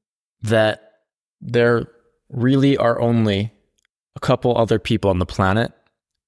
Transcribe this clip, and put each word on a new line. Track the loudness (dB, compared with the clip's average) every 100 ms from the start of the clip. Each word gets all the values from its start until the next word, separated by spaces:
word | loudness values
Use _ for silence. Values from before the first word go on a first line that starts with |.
| _ _ _ _
that | 0 2 2 -2 _ _ _ _ _ _
there | -4 0 2 0 -2 _ _ _ _
really | -2 0 2 2 2
are | 0 0
only | 0 0 0 -2 -4 -10 _ _ _ _ _ -8
a |
couple | -2 0 0 0
other | 0 0
people | -2 -2 0
on | 0
the | -2
planet | -2 0 0 -2 -8 _ _ _ _